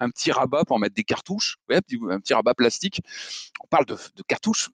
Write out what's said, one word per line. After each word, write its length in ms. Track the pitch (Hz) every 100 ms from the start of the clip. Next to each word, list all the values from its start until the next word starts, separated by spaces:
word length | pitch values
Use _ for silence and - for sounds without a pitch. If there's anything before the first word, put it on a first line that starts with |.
un 100 | 120
petit 220 | - 147
rabat 320 | 127 127 143 -
pour 120 | 120
mettre 160 | 104
des 80 | 98
cartouches, 520 | - 117 - 202 - - -
ouais, 60 | 156
un 40 |
petit, 180 | - 120 110
un 100 | 95
petit 140 | -
rabat 180 | 110 117
plastique. 480 | 120 120 - 196 - - - - - - -
On 40 | -
parle 160 | 165 -
de, 80 |
de 280 | 143 - - -
cartouches, 440 | 139 220 220 -